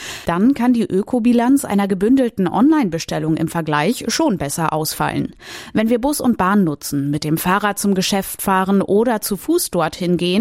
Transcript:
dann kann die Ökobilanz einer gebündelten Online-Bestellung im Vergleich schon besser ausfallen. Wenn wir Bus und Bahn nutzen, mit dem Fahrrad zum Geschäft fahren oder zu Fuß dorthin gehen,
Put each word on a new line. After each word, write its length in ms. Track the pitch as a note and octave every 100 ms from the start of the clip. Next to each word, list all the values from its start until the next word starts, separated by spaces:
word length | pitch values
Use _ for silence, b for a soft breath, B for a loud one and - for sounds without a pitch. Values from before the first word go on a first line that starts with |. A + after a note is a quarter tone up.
| B B B
dann 260 | E3+ A#3
kann 200 | C#4+ B3
die 100 | A#3+
Ökobilanz 840 | G#3 F#3+ - B3 A3+ A#3+ A#3+ C#4 -
einer 220 | G3+ G3
gebündelten 600 | G3 G#3 C4+ A#3+ - F#3
Online-Bestellung 880 | - C#4 D#4 G#3+ E3 - D#3+ D#3 D#3
im 120 | D#3+
Vergleich 580 | E3+ D#3 D3 D#3+ B3 -
schon 280 | - D#4+ F#3
besser 360 | C#3+ - D#3+
ausfallen. 600 | D#3 D#3 - D#3+ - - - B B B
Wenn 160 | G3+ A3
wir 100 | A#3+
Bus 220 | C4+ D4+
und 160 | B3+ A3
Bahn 260 | F#3 G#3
nutzen, 460 | E3+ C#3+ - C#3+ C#3+
mit 140 | D3
dem 160 | D3+ D#3
Fahrrad 400 | F3 G3 G#3 G3
zum 160 | G#3 F#3+
Geschäft 480 | F#3 G3 F#3+ -
fahren 400 | - F#3+ F#3+ G3+
oder 380 | - G3 A#3 G#3+
zu 160 | - G3
Fuß 340 | - E4+ -
dorthin 460 | F3+ E3 - F3 F3
gehen, 180 | F3 F#3+